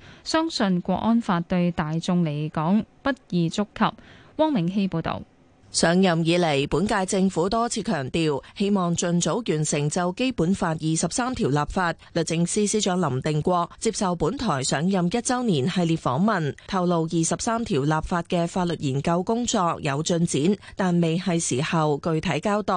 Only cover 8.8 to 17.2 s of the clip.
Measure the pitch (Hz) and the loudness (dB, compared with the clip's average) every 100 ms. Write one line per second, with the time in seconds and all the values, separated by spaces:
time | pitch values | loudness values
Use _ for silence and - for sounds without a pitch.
8.8 | 175 170 180 175 170 190 220 156 151 151 | 0 0 0 0 0 -2 -2 -2 0 0
9.8 | 147 185 175 180 254 247 165 196 175 160 | 0 0 -2 0 -2 0 0 0 -2 -2
10.8 | 156 160 170 - 247 254 165 147 147 196 | -2 -2 -2 -2 -2 -2 0 0 0 -2
11.8 | 170 160 - 170 160 165 175 220 208 214 | -2 -4 -6 -4 -2 0 0 0 0 0
12.8 | 202 180 160 127 156 151 151 180 170 - | 0 0 0 -2 -2 0 2 0 -2 -4
13.8 | 226 208 190 175 170 277 233 139 - 139 | -4 -2 -2 0 0 0 -2 0 0 0
14.8 | 170 196 175 240 240 247 247 151 127 180 | 2 2 2 0 0 0 2 2 2 0
15.8 | 165 165 143 127 208 196 147 - - 190 | 0 0 0 2 2 2 -2 -4 -4 0
16.8 | 180 170 160 170 | 2 2 0 0